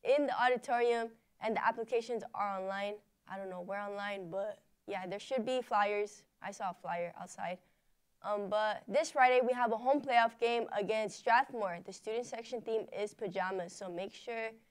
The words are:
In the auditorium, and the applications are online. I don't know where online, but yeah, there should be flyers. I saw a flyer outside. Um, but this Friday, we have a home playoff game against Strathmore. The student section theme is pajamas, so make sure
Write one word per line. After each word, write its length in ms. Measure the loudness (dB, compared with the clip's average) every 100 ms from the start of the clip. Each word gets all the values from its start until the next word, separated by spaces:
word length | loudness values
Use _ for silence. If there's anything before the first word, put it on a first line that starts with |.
In 240 | 4 4 4
the 60 | 4
auditorium, 680 | 4 2 2 2 4 2 0 -8 _ _
and 160 | -2 2
the 100 | 0
applications 580 | 0 -2 -2 0 -6 -6 -4
are 240 | -4 -2
online. 360 | -4 -4 -4 -6 _ _ -14
I 60 | -10
don't 120 | -8
know 120 | -10
where 180 | -8 -6
online, 500 | -6 -6 -6 -6 -6
but 300 | -6 -6 -8 _ _ -8
yeah, 220 | -8 -6
there 100 | -8
should 280 | -4 -2 0
be 160 | -2
flyers. 640 | 0 2 2 0 -2 -8 _ _
I 80 | -12
saw 200 | -6 -8
a 40 | -6
flyer 320 | -6 -4 -4 -8
outside. 380 | -14 -8 -8 -8 _ _ _ _ _ _
Um, 280 | -4 -2 0
but 340 | 2 2 0 0
this 260 | 0 2
Friday, 280 | 6 8 8
we 120 | 4
have 180 | 2 2
a 60 | 2
home 240 | 4 4
playoff 360 | 6 4 4 4
game 240 | 2 2 0 -2
against 420 | 0 0 0 -4
Strathmore. 600 | 4 4 4 -2 -4 -4 -10
The 80 |
student 320 | -12 -6 -6 -6
section 340 | -10 -8 -8
theme 260 | -2 -2 -2
is 220 | -6 -6
pajamas, 580 | -4 -6 -2 -2 -2 -6
so 180 | -8 -8
make 240 | -6 -8
sure 360 | -10 -8 -6 -6 -10 _